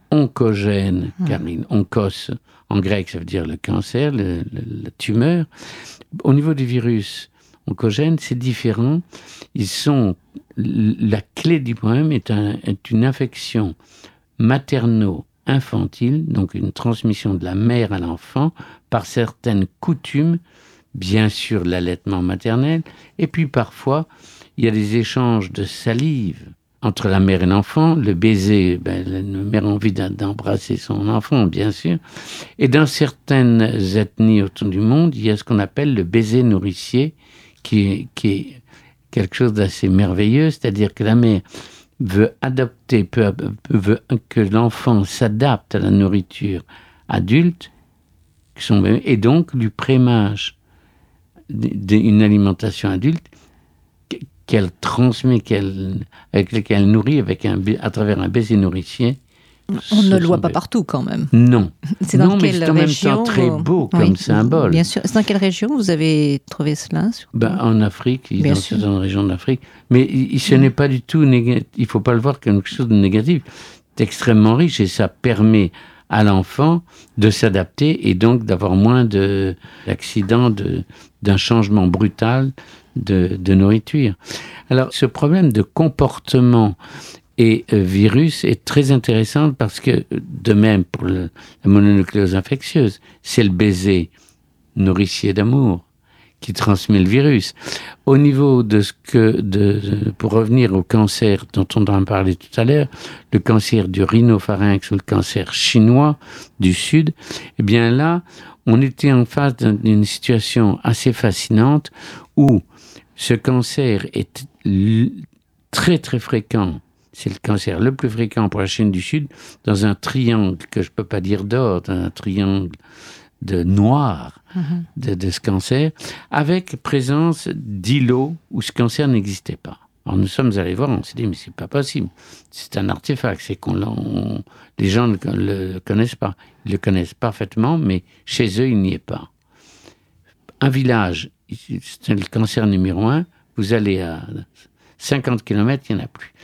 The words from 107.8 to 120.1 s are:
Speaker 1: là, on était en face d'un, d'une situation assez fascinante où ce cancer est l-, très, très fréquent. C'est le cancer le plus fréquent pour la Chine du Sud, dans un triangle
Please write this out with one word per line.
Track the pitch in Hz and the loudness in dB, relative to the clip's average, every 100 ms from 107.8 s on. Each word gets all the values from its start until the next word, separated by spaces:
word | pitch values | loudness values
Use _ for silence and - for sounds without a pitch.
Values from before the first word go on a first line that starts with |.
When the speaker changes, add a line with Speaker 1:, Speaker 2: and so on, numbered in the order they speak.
| 117 | 2
Speaker 1:
là, | 127 156 175 - - - - - | 2 0 -2 -6 -18 -20 -6 2
on | 117 | 4
était | 135 - 143 | 2 0 2
en | 127 117 | 4 2
face | - 143 117 | 0 -2 0
d'un, | 113 | 0
d'une | 104 113 104 101 | 2 2 2 2
situation | - - 117 - 123 107 90 | -2 0 0 0 0 2 0
assez | - 113 131 | -2 0 -2
fascinante | 113 110 92 - 110 127 151 - - - - - - | 0 -2 -2 0 2 4 2 -2 -14 -20 -20 -4 2
où | 139 104 - _ - - _ - | 4 4 -2 _ -20 -20 _ -12
ce | - | -2
cancer | 117 - 127 117 - 131 101 - | -2 0 0 -2 -2 -2 -2 -4
est | - 98 - - _ | -8 -8 -12 -20 _
l-, | - 95 104 113 120 - - _ _ _ _ | -2 0 2 2 0 -4 -16 _ _ _ _
très, | - - 165 | -2 0 0
très | - 123 | -2 -8
fréquent. | - 113 - 113 92 - - _ _ | -4 -4 -2 -2 -2 -4 -14 _ _
C'est | - - | -10 -10
le | 95 | -8
cancer | - 101 - 87 | -4 -2 -2 -2
le | 117 | -2
plus | 135 127 | -2 -6
fréquent | 110 113 - 104 | -4 -4 -2 -2
pour | 104 | -2
la | 95 | -4
Chine | - 107 | 0 0
du | 92 | 0
Sud, | - 156 143 - - - | -4 -4 -6 -12 -20 -8
dans | - 101 | -2 0
un | 107 | 0
triangle | 98 - | -2 -4